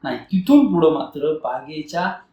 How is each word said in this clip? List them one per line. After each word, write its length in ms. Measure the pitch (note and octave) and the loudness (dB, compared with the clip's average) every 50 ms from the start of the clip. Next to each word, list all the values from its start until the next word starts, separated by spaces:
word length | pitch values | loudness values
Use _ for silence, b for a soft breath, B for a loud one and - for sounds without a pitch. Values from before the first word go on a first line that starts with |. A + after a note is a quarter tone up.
| - | -8
नाही. 140 | C3+ B2+ A#2 | -8 -8 -8
तिथून 440 | - _ - F#3+ F#3 - C#4+ D4 C4+ | -8 _ -4 -4 2 6 6 6 6
पुढं 260 | G#3+ F#3 E3+ D#3+ D#3 D3+ | 4 2 2 2 2 2
मात्र 380 | D3 - - - D3 C#3+ D#3 D#3 D#3 - | 0 -6 -10 -10 -6 -4 -4 -4 -4 -6
बागेच्या 640 | - B2+ C3+ C3+ C#3+ D#3 D#3 D3 - - E3+ F3+ F3+ - - - _ | -8 -8 -8 -10 -12 -14 -14 -14 -8 -8 -6 -6 -6 -8 -10 -18 _